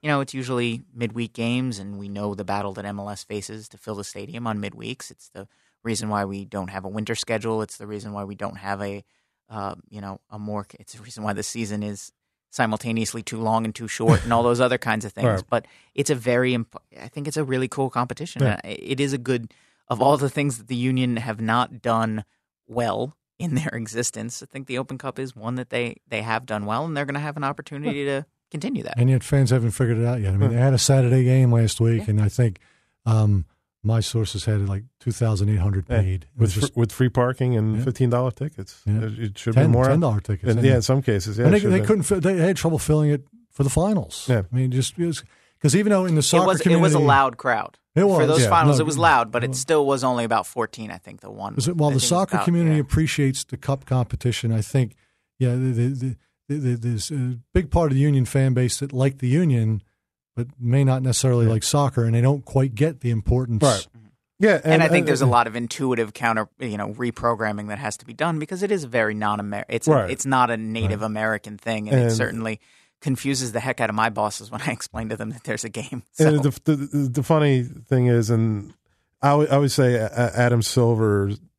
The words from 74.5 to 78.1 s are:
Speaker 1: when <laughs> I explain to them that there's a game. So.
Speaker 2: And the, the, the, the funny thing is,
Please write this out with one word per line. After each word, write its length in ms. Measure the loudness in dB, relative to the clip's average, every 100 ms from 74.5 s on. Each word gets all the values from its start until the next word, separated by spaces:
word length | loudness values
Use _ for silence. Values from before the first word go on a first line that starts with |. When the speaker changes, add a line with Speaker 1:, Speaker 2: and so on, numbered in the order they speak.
Speaker 1:
when 100 | -8
<laughs> 40 | -6
I 60 |
explain 360 | -6 -8 -10 -8
to 60 | -6
them 140 | -8
that 140 | -10
there's 200 | -8 -6
a 40 | -6
game. 340 | -10 -10 -10 -14
So. 140 | 2 4
Speaker 2:
And 140 | 4
the, 80 | 2 -2
the, 120 | -2 -2
the, 320 | 0 -2 -2
the 140 | -2
funny 400 | 2 4 4 2
thing 420 | 0 -8 -2 2
is, 240 | 4